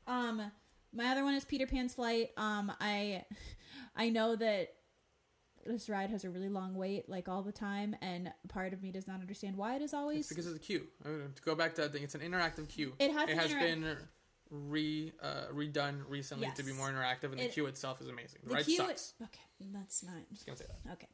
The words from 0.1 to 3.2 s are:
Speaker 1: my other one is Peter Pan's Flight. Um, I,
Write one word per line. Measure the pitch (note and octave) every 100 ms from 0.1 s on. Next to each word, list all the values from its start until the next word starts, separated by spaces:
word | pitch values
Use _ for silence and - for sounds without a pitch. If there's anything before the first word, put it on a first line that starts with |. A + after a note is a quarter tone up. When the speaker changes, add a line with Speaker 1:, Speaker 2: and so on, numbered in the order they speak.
| B3 A#3+ A3 G#3 - _ _ _
Speaker 1:
my | A#3 B3
other | C4+
one | C#4
is | C#4 C#4
Peter | C#4 C4
Pan's | C4 B3
Flight. | - A#3 A3+ A3+ -
Um, | G#3+ G#3 G3+ -
I, | G#3 G3+ G#3 F#3+